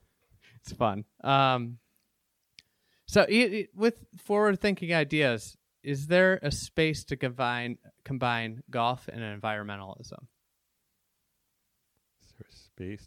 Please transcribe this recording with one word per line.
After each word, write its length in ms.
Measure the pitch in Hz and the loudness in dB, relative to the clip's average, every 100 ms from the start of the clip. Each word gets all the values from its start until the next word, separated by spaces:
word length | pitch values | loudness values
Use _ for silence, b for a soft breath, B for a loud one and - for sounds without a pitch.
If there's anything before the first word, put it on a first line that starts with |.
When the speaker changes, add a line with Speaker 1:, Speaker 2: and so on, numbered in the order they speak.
| b b b b b b | b b b b b b
Speaker 1:
it's 160 | - | -12
fun. 320 | - 113 98 104 _ | -2 -2 -2 -10 _
Um, 560 | 131 139 131 127 117 117 _ _ _ _ _ _ _ _ - _ _ _ - | 2 4 4 2 -2 -10 _ _ _ _ _ _ _ _ -20 _ _ _ 0
so 160 | 202 | 4
i-, 40 | 170 | 4
i-, 380 | 220 233 214 - | 4 4 0 -6
with 300 | 185 226 - - 180 | 0 0 0 -12 -14
forward-thinking 720 | - 208 214 190 208 190 165 | -2 2 2 2 0 -2 0
ideas, 640 | 165 147 151 135 113 - - _ _ | 0 2 2 2 0 -6 -20 _ _
is 240 | - 139 147 | -6 -4 2
there 320 | 180 185 190 | 4 6 4
a 80 | 147 | -2
space 540 | - - - 156 147 | -4 -4 0 0 0
to 120 | - 135 | -6 -4
combine, 600 | 131 123 120 120 120 - - _ | -4 -2 -2 0 -4 -8 -14 _
combine 580 | - 135 123 117 113 117 - | -8 -2 0 0 -4 -10 -6
golf 400 | 123 117 123 - | 0 0 -2 -6
and 100 | 117 | -10
environmentalism? 1040 | 110 104 107 107 104 101 95 - - - - _ _ _ _ _ _ _ _ _ _ _ _ _ _ _ _ _ _ _ | -8 -6 -4 -4 -6 -10 -12 -16 -16 -18 -20 _ _ _ _ _ _ _ _ _ _ _ _ _ _ _ _ _ _ _
Speaker 2:
Is 140 | _ - | _ -20
there 120 | - | -20
a 40 | |
space 520 | - _ - 92 104 | -20 _ -14 -12 -12